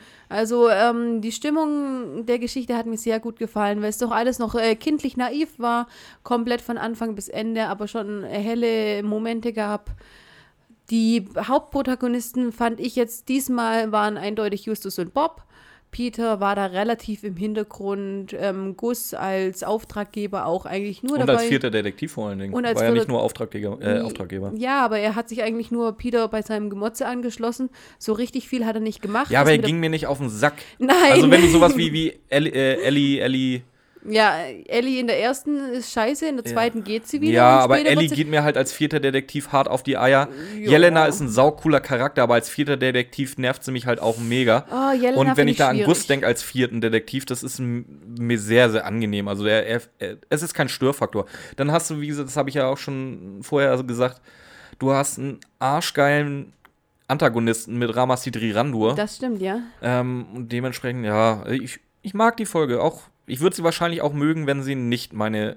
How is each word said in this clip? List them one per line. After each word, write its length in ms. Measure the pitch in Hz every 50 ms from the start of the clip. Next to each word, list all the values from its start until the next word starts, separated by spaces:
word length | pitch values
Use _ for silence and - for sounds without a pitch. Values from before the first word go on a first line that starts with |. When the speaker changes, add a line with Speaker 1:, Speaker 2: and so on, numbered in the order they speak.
| - - - - _ -
Speaker 1:
Also, 400 | - 202 226 220 240 240 240 233
ähm, 500 | 214 190 220 240 233 233 233 233 233 226
die 140 | 208 226 226
Stimmung 920 | - - 294 302 320 311 302 294 294 285 277 269 254 240 175 131 180 233
der 140 | 226 240 247
Geschichte 380 | 240 233 - 269 247 - 247 233
hat 80 | 226
mir 120 | 226 226 220
sehr 220 | - 233 220 220
gut 180 | 226 233 226 -
gefallen, 440 | 226 214 - 214 208 202 208 208
weil 80 | 208 208
es 80 | 214 -
doch 140 | 247 233
alles 280 | - 214 233 247 247 -
noch, 160 | 240 220 -
äh, 200 | 233 226 226 220
kindlich 420 | 226 - 311 302 294 - 269 - 247
naiv 320 | 247 247 240 294 320 302 - -
war, 280 | 233 240 233 240 240 240 - - - - - _ -
komplett 380 | - 240 233 233 240 240 240
von 160 | 240 - 233 226
Anfang 380 | - 226 233 220 233 226 214
bis 120 | 202 196 -
Ende, 380 | - - 220 226 226 226 220 180
aber 220 | 196 202 208 208
schon, 340 | - 226 208 202 208 208 190
äh, 40 | - 104 208
helle 640 | 202 220 233 240 233 233 226 220 214 214 208 202 202
Momente 480 | 208 208 214 220 226 233 226 220 240
gab. 400 | 226 220 214 208 208 208 - - - - - - - - - - - - - _ _ _ _ _ _ _ _ -
Die 360 | 226 226 220 220 233 233 190 196 - -
Hauptprotagonisten, 1120 | 208 208 262 302 294 - - 277 269 262 254 247 - 247 240 247 233 - - 254 254 240 226
fand 260 | - 240 233 233 226
ich 160 | - 247 -
jetzt 320 | 254 240 233 - - - -
diesmal, 640 | 254 277 262 - 254 240 233 226 226 226 226 220
waren 260 | 214 214 208 208 208 202
eindeutig 480 | 170 208 214 208 214 208 196 202 -
Justus 340 | 226 214 208 - 196 185 -
und 140 | 175 175 -
Bob. 300 | 262 302 330 320 - - _ _ - - - - _ _ _
Peter 500 | - - 240 247 220 - 226 226 220 196
war 160 | 196 196 202
da 120 | 196 196 190
relativ 580 | 180 185 208 226 233 226 - - 214 202 -
im 100 | 208 190
Hintergrund, 1000 | 165 202 214 214 214 214 214 - - 196 196 196 196 202 196 196 196 196 196 202 -
ähm, 400 | - 202 190 190 190 196 185 185
Gus 360 | - 233 247 240 - - -
als 480 | - - 190 190 190 190 190 190 -
Auftraggeber 840 | - - 214 220 214 - - 208 208 - - 214 208 202 196 190 -
auch 200 | 160 170 185 -
eigentlich 380 | - 175 196 202 208 190 - -
nur 100 | 254 294
Speaker 2:
Und 40 | 285
Speaker 1:
dabei. 140 | 254 247 247
Speaker 2:
als 100 | 233 233
vierter 260 | 233 - 127 123 123
Detektiv 440 | 107 110 101 101 98 - - - -
vor 160 | - 107 104
allen 100 | 101 95
Dingen. 140 | 98 98 98
Speaker 1:
Und 120 | 247 240
als 120 | 233 226 214
Speaker 2:
War 80 | -
ja 60 | 233
nicht 80 | 233 233
Speaker 1:
vierter 100 | 220 -
Speaker 2:
nur 100 | 123 117
Auftraggeber, 560 | 110 113 - - 123 - - 104 104 101 101 -
äh, 140 | - 104 104
Speaker 1:
Nee, 40 | 104
Speaker 2:
Auftraggeber. 540 | 113 110 107 - 98 87 98 95 95 98 -
Speaker 1:
ja, 300 | 220 240 254 269 277 262
aber 140 | 226 220 208
er 160 | 208 214 214
hat 120 | 220 233 -
sich 160 | 226 240 220
eigentlich 260 | 226 226 233 226 -
nur 220 | 240 233 233 226 214 220
Peter 320 | - 247 233 240 226 220
bei 120 | 220 220 214
seinem 260 | - 220 208 208 208
Gemotze 360 | 202 196 202 226 226 - 269 -
angeschlossen. 600 | 247 247 240 247 220 - 226 233 240 - 262 247 - - - - - -
So 140 | - - 220
richtig 340 | 208 247 240 - 269 - -
viel 180 | - 254 226
hat 100 | 226 220
er 60 | 220
nicht 200 | 220 220 208 -
gemacht. 300 | - 202 208 226 254 -
Speaker 2:
Ja, 80 | - 127
Speaker 1:
Das 20 |
Speaker 2:
aber 100 | - -
er 60 | 180 226
Speaker 1:
mit 60 | 220
der 40 | 214
Speaker 2:
ging 100 | 160 170
mir 80 | 165 160
nicht 180 | 160 156 151 135
auf 120 | 143 131
den 100 | 143 123
Sack. 240 | 107 104 113 147 143 - - - - -
Speaker 1:
Nein. 160 | 254 254 294 359 349 277
Speaker 2:
Also 180 | - - 160 147
wenn 120 | 165 175
du 80 | 175 165
sowas 260 | 160 170 175 170 143
Speaker 1:
<laughs> 20 | 156
Speaker 2:
wie, 140 | 170 165
wie 220 | 147 160 160 156 - - _ -
Ellie, 220 | 131 143 151 156 -
äh, 280 | 131 135 135 131 123 123
Ellie, 360 | 127 143 143 143 139 139 135
Ellie 420 | - 127 131 131 131 131 127 123 127 _ _ _ _ _ _ - -
Speaker 1:
Ja, 300 | - 214 220 214 202 165 160 170 131 123 87 - -
Ellie 320 | - 233 240 262 262 254
in 60 | 247
der 160 | 233 220 147
ersten 360 | 202 240 269 269 - 294 294 285 277 262 240
ist 180 | 254 226 - -
scheiße, 320 | 247 220 226 294 285 320
in 120 | 320 285 254
der 80 | 233 226
Speaker 2:
Ja. 40 | 233
Speaker 1:
zweiten 300 | 233 226 240 233 226 196
geht 220 | 196 214 226 226
sie 160 | - - 294
wieder 120 | 294 - 226
Speaker 2:
Ja, 240 | 240 247 - 127 -
Speaker 1:
und 40 | -
Speaker 2:
aber 100 | - -
Speaker 1:
später 140 | 294 302 302
Speaker 2:
Ellie 100 | 139 156
Speaker 1:
wird 80 | 165 156
sie 60 | 151
Speaker 2:
geht 140 | 143 156 147
mir 120 | 156 151
halt 160 | 147 151 147 -
als 160 | 135 - -
vierter 260 | - 151 147 151 151
Detektiv 500 | 135 135 131 139 135 - - 147 139 -
hart 160 | - 135 139 -
auf 160 | - 131 -
die 120 | - 135
Eier. 320 | - 120 127 135 135 143 139 139 135 156 190 214 214
Speaker 1:
Ja. 120 | 208 -
Speaker 2:
Jelena 340 | 139 156 170 175 165 165 160
ist 140 | 151 147 -
ein 100 | 151 123
saucooler 520 | 107 117 131 151 151 - - 160 151 135
Charakter, 420 | - - 139 120 127 143 - - 123
aber 100 | 117 120
als 160 | 117 113 -
vierter 280 | - - 147 143 143 127
Detektiv 600 | 131 131 123 123 123 123 - - 139 127 - -
nervt 260 | 131 123 131 - -
sie 80 | -
mich 140 | 131 123 117
halt 140 | 127 117 113
auch 160 | - 113 113 113
mega. 480 | 117 117 117 127 127 117 110 127 147 -
Speaker 1:
Oh, 200 | - 247 269 269 269
Jelena 240 | 262 247 247 254 262
Speaker 2:
Und 80 | 135 269
wenn 80 | 262
Speaker 1:
find 140 | - 208 -
Speaker 2:
ich 40 | 147
Speaker 1:
ich 40 | -
Speaker 2:
da 100 | 151 131
an 80 | 131 139 -
Gus 140 | - 170 -
Speaker 1:
schwierig. 100 | - -
Speaker 2:
denk 160 | 143 139 -
als 180 | - 120 -
vierten 400 | - - - 127 127 120 117 117
Detektiv, 440 | 110 113 110 113 - - - 131 131
das 180 | - 127 120 -
ist 160 | 123 - -
m-, 260 | 127 120 120 120 120 - 71 71 76 101 120 117
mir 200 | 117 117 120 110
sehr, 320 | 101 107 113 120 123 120
sehr 160 | 107 110 - 95
angenehm. 400 | 101 117 113 104 104 101 101 101
Also 180 | 101 98 104
er, 220 | 107 107 110 107 110
er, 140 | 113 120 - - _ -
er, 180 | - 92 104 - _ -
es 120 | - 151
ist 140 | 170 160 -
kein 120 | - 151 127
Störfaktor. 600 | - - 131 131 143 - 117 104 - 107 98 - - - - - - -
Dann 140 | 139 147
hast 200 | 151 165 160 -
du, 100 | 160 151
wie 60 | 147 147
gesagt, 200 | 151 143 143 135
das 100 | - 147
hab 100 | 139 139
ich 80 | 135
ja 100 | 143 135
auch 140 | 131 139 139
schon 580 | - - 139 131 131 131 131 - 87 95 98 101 -
vorher 340 | - - 143 139 139 127 127 131
gesagt, 360 | 123 120 120 123 127 123 - _ _ - - - - - - - - - -
du 140 | - 131 135
hast 260 | 135 143 - - -
einen 200 | 131 139 - - _ _ _ -
arschgeilen 920 | - 127 139 160 175 - - - 143 143 147 147 147 147 143 139 139 - - _ _ - _ _ _ _ _ _ _ -
Antagonisten 720 | 131 147 165 143 113 117 113 117 113 - - - 110 120
mit 180 | 120 117 110
Rama 220 | 117 127 127 127 120
Sidri 320 | - 139 117 113 113 113
Randur. 440 | 104 107 123 147 131 110 107 110 131
Speaker 1:
Das 220 | 202 208 214 - -
stimmt, 260 | 262 254 233 196 185
ja. 160 | 185 196 240 240 233 - - -
Speaker 2:
Ähm, 420 | 120 123 123 123 127 127 123 120 82 98
und 180 | 123 127 113
dementsprechend, 540 | 123 120 123 131 123 - - 127 123 127 117
ja, 400 | 107 104 107 110 113 110 104 - -
ich, 320 | 113 131 131 127 - - _ _ _ _
ich 140 | - 214 190
mag 200 | 202 220 233 233 233
die 100 | 220 -
Folge 340 | - 170 156 135 120 120
auch. 200 | - 160 165 - - - _ _ _ -
Ich 120 | - 123
würd 140 | 151 185 185
sie 100 | - 165
wahrscheinlich 380 | 165 165 - 170 170 170 170
auch 100 | - 147 143
mögen, 320 | 147 143 151 160 160 156 139
wenn 140 | 139 139 135
sie 120 | 135 139
nicht 380 | 131 123 120 120 117 - - -
meine 420 | 107 107 107 107 107 107 107 110